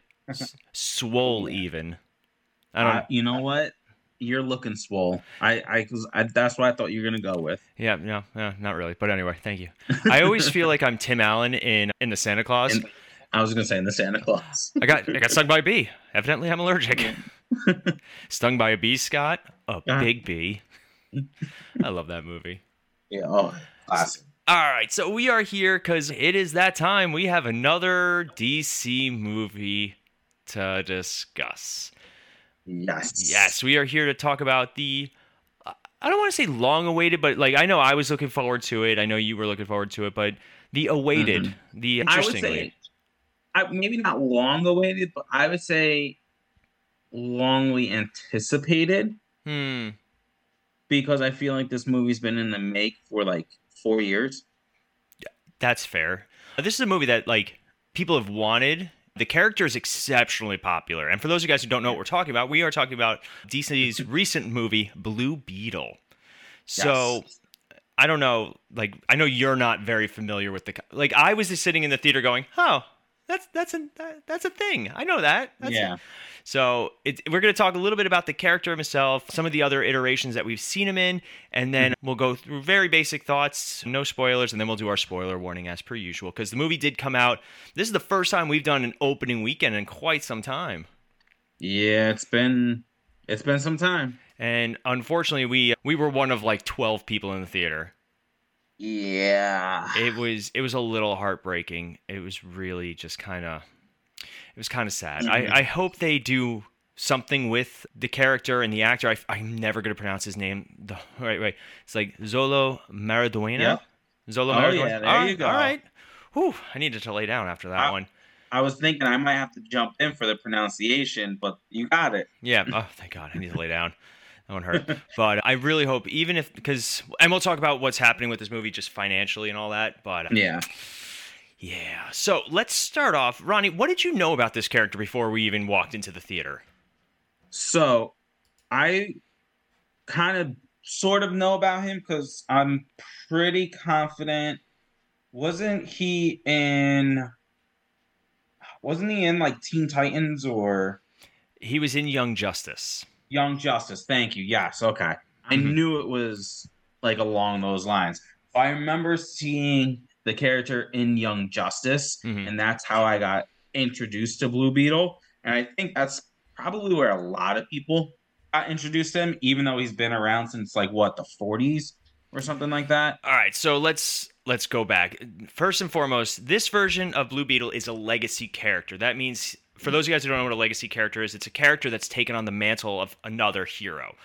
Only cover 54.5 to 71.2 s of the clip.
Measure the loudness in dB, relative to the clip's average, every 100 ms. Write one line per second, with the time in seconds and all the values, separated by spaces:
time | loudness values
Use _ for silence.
54.5 | _ _ _ _ _ _ _ -20 -20 _
55.5 | -2 0 0 -2 -2 -2 -4 -8 _ -12
56.5 | -6 -4 0 0 2 4 2 2 0 0
57.5 | -6 _ _ _ -4 0 0 0 -2 2
58.5 | 2 2 0 -6 -14 _ -4 0 2 2
59.5 | 2 0 0 -4 -4 2 2 2 0 -4
60.5 | -4 -2 -2 -2 -4 0 0 0 0 2
61.5 | 0 2 -2 0 -2 -2 -2 0 0 0
62.5 | 2 2 2 0 2 0 0 -6 -20 -8
63.5 | -6 -2 0 0 0 -2 0 0 0 -2
64.5 | -2 0 0 -2 -6 -6 -2 -2 -4 -8
65.5 | -12 -8 -8 -10 -12 _ _ _ -20 -20
66.5 | -20 -8 -2 2 2 2 0 -4 -16 _
67.5 | -20 _ -20 _ 2 4 4 2 2 -2
68.5 | -8 _ -6 -6 -4 0 2 4 2 2
69.5 | 2 2 0 0 0 -2 -4 -6 -4 -4
70.5 | -6 -10 -14 -10 -2 2 6